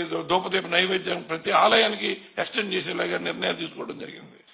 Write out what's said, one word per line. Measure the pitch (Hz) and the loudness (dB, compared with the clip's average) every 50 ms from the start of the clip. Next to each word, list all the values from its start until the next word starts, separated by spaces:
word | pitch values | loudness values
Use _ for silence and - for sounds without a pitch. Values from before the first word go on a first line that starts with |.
| 175 165 | -2 -2
దో-, | 165 165 160 156 | -4 -4 0 2
ధూపదీప | 175 185 185 190 185 185 170 165 170 | 2 2 2 0 -2 -2 0 2 2
నైవేద్యం | 175 185 185 190 190 185 180 170 175 - - | 2 2 2 2 -2 -2 -2 -4 -4 -4 -6
ప్రతి | 160 165 - 202 196 160 180 | -8 -4 -2 2 4 6 6
ఆలయానికి | 220 233 226 220 208 208 202 208 202 190 - - - - | 8 6 6 4 4 2 -2 -2 -4 -4 -4 -8 -10 -4
ఎక్స్‌టెండ్ | - 170 - - 247 208 196 185 | -4 -2 -2 0 -2 -2 0 -2
చేసేలాగా | 185 170 175 180 - - 175 180 180 - | -2 -2 -2 -2 -2 -2 -2 -2 -2 -2
నిర్ణయాలు | 170 170 - - - - 165 165 | -4 -4 -2 -2 -2 -2 -2 -6
తీసుకోవడం | - - 170 175 - - - - | -8 -8 -10 -10 -10 -10 -10 -10
జరిగింది. | - - - - - - - - - | -12 -14 -16 -18 -20 -20 -20 -20 -20